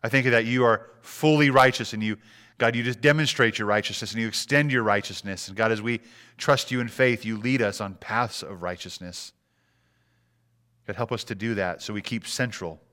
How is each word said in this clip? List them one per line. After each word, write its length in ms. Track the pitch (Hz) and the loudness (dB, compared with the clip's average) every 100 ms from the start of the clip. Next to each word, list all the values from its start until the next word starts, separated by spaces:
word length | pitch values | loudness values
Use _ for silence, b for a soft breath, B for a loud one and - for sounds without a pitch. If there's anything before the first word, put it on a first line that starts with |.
I 80 | 117 | 2
thank 160 | 135 127 | 2 4
you 60 | |
that 140 | 117 113 | 4 4
you 180 | 123 | 2
are 260 | 123 107 - - | 4 4 0 -20
fully 480 | - - 156 151 147 | -20 0 4 6 6
righteous 420 | 135 131 127 113 | 6 6 4 -6
and 100 | 107 | -4
you, 160 | 107 104 b b b b | -4 -4 b b b b
God, 180 | 117 113 | 0 2
you 80 | |
just 180 | 120 117 | -2 0
demonstrate 560 | 143 151 151 - 117 110 | 2 4 2 2 2 2
your 80 | 107 | 0
righteousness 460 | 104 101 104 110 | 0 0 -6 -8
and 80 | 110 | -4
you 60 | 113 | -4
extend 440 | - - 143 147 | -4 0 2 2
your 120 | 127 | 0
righteousness. 640 | 110 104 101 92 101 95 - | 2 0 0 -10 -10 -10 -10
And 80 | 98 | -2
God, 140 | 113 | 0
as 100 | 110 | 0
we 180 | 110 117 B B B B | -2 -6 B B B B
trust 340 | - 135 - | 2 2 2
you 80 | 123 | -4
in 80 | 120 | -4
faith, 380 | - 131 120 110 | 2 2 2 -4
you 120 | 110 | -6
lead 240 | 120 131 | -2 0
us 200 | 107 98 | 0 -2
on 140 | 101 95 | -8 -10
paths 480 | - 110 120 - | -6 -2 -2 -6
of 180 | - 95 | -12 -8
righteousness. 720 | 90 90 90 - 90 90 - _ _ _ _ _ _ _ _ _ _ _ _ _ _ _ - | -8 -8 -12 -14 -14 -14 -16 _ _ _ _ _ _ _ _ _ _ _ _ _ _ _ -12
God, 100 | 98 | -6
help 160 | 120 | -4
us 100 | 123 - | -4 -6
to 100 | 101 | -6
do 200 | 113 107 | -4 -2
that 260 | 92 85 | -2 -4
so 120 | - | -6
we 80 | 107 | -8
keep 260 | - 117 - | -6 -8 -6
central 540 | - 123 - 87 76 _ | -4 -4 -4 -10 -12 _